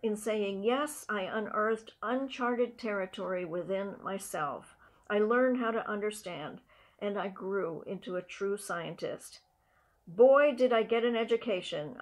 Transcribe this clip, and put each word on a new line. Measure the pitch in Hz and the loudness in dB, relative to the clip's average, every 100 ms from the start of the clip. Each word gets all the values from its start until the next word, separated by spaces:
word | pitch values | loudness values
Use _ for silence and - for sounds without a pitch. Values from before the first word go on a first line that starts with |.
In | 226 214 | -4 -2
saying | 220 214 202 196 | -2 -2 -2 0
yes, | 208 262 302 - - | 0 0 -2 -6 -6
I | 208 | -4
unearthed | 185 220 208 214 214 220 - - | -2 -4 -2 0 0 0 -6 -8
uncharted | 214 254 269 262 247 240 240 240 | -4 -2 -4 -2 0 2 0 -2
territory | 226 202 190 - 180 180 175 | -4 -2 -4 -4 -4 -4 -2
within | 175 170 190 202 - | -4 -2 -2 -4 -8
myself. | - 190 - 170 147 117 - - - _ - | -8 -8 -6 -4 -4 -4 -10 -20 -20 _ -2
I | 208 | 2
learned | 214 240 254 254 | 4 4 4 2
how | 226 | 0
to | 226 - | -2 -4
understand, | 208 208 208 180 160 147 - _ _ _ _ | -4 -4 -6 -10 -10 -10 -12 _ _ _ _
and | 202 202 | -4 -4
I | 190 | -6
grew | 190 190 196 165 160 - | -6 -4 -2 -2 -6 -8
into | 190 - 180 | -10 -6 -8
a | |
true | 180 - 196 202 | -8 -6 -4 -4
scientist. | - 170 160 180 165 - - - _ _ _ _ _ _ - | -4 -6 -6 -8 -8 -8 -12 -20 _ _ _ _ _ _ -4
Boy, | 175 254 277 294 | 8 10 10 8
did | 240 254 | 6 4
I | 226 | 4
get | 220 233 | 4 2
an | 240 233 | 2 2
education. | 226 226 240 185 - 160 147 - | 2 0 0 -2 -2 -6 -6 -8